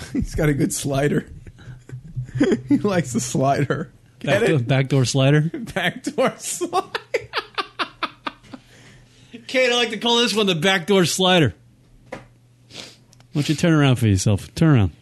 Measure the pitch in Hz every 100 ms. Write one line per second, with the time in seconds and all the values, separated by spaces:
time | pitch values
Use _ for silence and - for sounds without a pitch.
0 | - 285 - - 156 139 160 - 139 135
1 | 147 - - - - - - - - -
2 | - - - - - 233 - 285 208 180
3 | 123 120 - 160 135 - 143 - - _
4 | _ - - 202 226 156 117 131 135 139
5 | 120 139 135 151 160 320 226 190 175 -
6 | - - 254 - - - 339 359 381 -
7 | - 466 453 - - - - - 339 -
8 | 320 - - - - - - - - -
9 | - _ _ 233 - 262 254 240 233 208
10 | 240 233 240 202 202 170 190 190 165 196
11 | 170 - 185 180 131 - _ _ _ -
12 | - - - _ _ _ _ - - -
13 | _ _ _ 151 139 147 175 156 143 120
14 | 113 95 120 101 - - 160 131 92 -